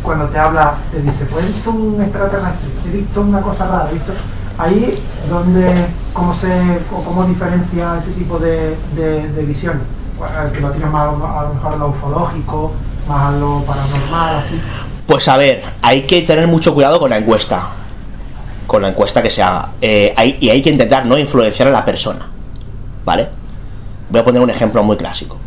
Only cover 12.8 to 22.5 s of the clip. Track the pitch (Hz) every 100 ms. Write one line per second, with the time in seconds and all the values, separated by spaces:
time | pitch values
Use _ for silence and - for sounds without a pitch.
12.8 | - - - 147 139 143 143 143 143 139
13.8 | 139 139 135 165 165 151 - 170 - -
14.8 | - - - 143 - 131 139 123 - -
15.8 | 123 131 139 180 170 156 165 165 165 143
16.8 | 135 170 143 110 107 110 - 92 - -
17.8 | - - - - - - - - - 107
18.8 | 98 95 202 - 120 101 92 90 - -
19.8 | 117 107 104 - 117 135 127 120 139 147
20.8 | 113 131 120 135 143 131 110 - 131 127
21.8 | 104 98 107 95 - - -